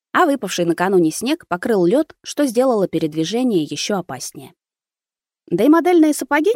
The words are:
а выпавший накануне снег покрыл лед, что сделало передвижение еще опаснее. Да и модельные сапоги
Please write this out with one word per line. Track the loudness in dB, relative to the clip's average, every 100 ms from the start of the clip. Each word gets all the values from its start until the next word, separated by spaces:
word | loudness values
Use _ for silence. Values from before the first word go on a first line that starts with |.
| _
а | 0 2
выпавший | 0 -4 -2
накануне | -2 0 2 2 2
снег | 0 -4 -4 -6
покрыл | -6 -2 2 2
лед, | 2 -2 _
что | -10 -4 -2
сделало | 0 0 0 0
передвижение | -2 -4 -4 -4 -2 0 0
еще | -2 -6 -6 -6
опаснее. | -6 -12 -14 -16 -20 _ _ _ _ _ _ _ _ _ -6
Да | 0
и | 4
модельные | 4 4 4 4
сапоги | 0 -2 0 2